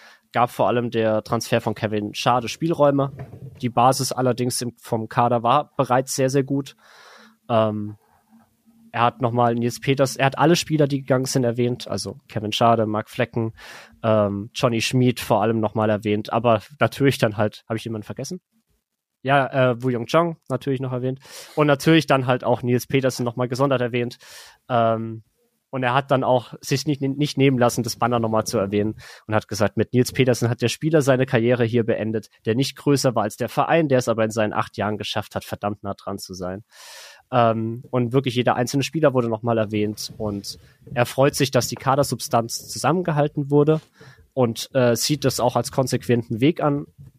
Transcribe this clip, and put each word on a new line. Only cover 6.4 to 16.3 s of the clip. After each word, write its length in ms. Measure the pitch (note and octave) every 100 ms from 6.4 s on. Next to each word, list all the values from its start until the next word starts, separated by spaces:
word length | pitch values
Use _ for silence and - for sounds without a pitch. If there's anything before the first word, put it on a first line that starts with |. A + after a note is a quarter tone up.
gut. 300 | C3+ C#3 C#3 - _ - - - - _ -
Ähm, 480 | A#2 A2 G#2+ G#2 G#2 _ _ _ _ _ _ _ _ -
er 100 | A2+
hat 200 | A#2+ -
nochmal 320 | B2+ A#2+ A#2+
Nils 260 | A#2+ A#2+ -
Peters, 360 | - C3+ C3 -
er 100 | C3+
hat 100 | C3+
alle 180 | D3
Spieler, 320 | E3+ - D#3 C#3+
die 140 | C#3
gegangen 240 | C3+ C3
sind, 200 | C3 C#3
erwähnt, 440 | A#2+ A#2 B2 B2 -
also 320 | G#2 G2+ B2+ -
Kevin 240 | A2 G#2
Schade, 320 | - A#2 A#2
Marc 240 | A2 G#2+ -
Flecken, 460 | - A#2+ - A2+ - - - - _
ähm, 480 | A2+ A2 G#2 G2+ G#2+
Johnny 280 | - C3 A2+
Schmid 360 | - C3 B2 A#2
vor 220 | - A2
allem 200 | G#2+ A2+
nochmal 280 | G#2+ A2+ G#2+
erwähnt, 420 | G#2 G#2 G#2 G#2+